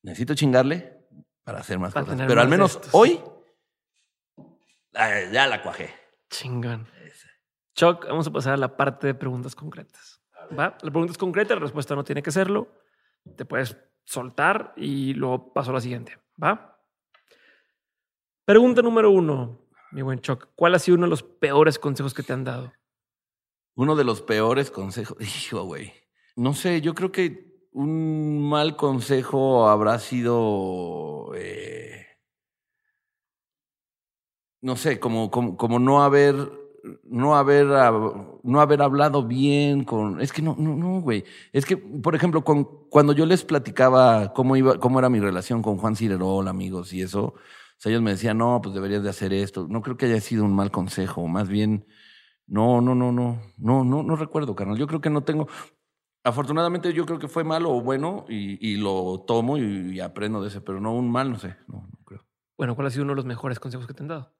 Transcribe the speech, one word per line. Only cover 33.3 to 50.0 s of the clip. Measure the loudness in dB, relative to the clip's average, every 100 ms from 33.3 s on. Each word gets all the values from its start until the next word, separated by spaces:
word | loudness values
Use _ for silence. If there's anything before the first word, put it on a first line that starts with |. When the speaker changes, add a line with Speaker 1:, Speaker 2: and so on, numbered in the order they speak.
| _ _ _ _ _ _ _ _ _ _ _ _ _
Speaker 1:
no | -8 -4
sé, | -2 -2
como, | -2 -2 -2
como, | -2 -2 -2
como | 0 2
no | 4 6
haber, | 6 6 6 2 -6 -12 -20 -20 -20 -20
no | -8 -2 4 4
haber | 6 6 6
hab-, | 6 6 4 0 -4 -14 -10
no | 0 4
haber | 6 6
hablado | 4 4 2 2
bien | -2 0 2 4 2 0
con, | 0 -2 -2 -4
es | -4
que | -2
no, | -4 -2
no, | -2 -2
no, | -2 -2
güey. | -2 -4 -6 -20 -4
Es | -4 0
que, | -2
por | -4 -4 -2 0
ejemplo, | 2 2
con, | 2 2 0 -8 _
cuando | 6 6
yo | 4 4
les | 2
platicaba | 2 -2 -2 4 6 8 8 6 2
cómo | 0 2 4
iba, | 4 4
cómo | 2 4
era | 4
mi | 2
relación | 0 -2 -2 -2
con | 0 -2
Juan | -2 0
Cirerol, | -2 0 0 0 -2
amigos, | -4 -6 -8 -8
y | -8
eso, | -4 -4 -4
o | -8 -20 -20 -20 _
sea, | -2
ellos | 2
me | 2
decían, | 0 0 0
"No, | 2 0
pues | -2
deberías | -6 -4 -2
de | -4
hacer | -4 -2
esto". | -2 -2 -6 -6
No | -6
creo | -6
que | -2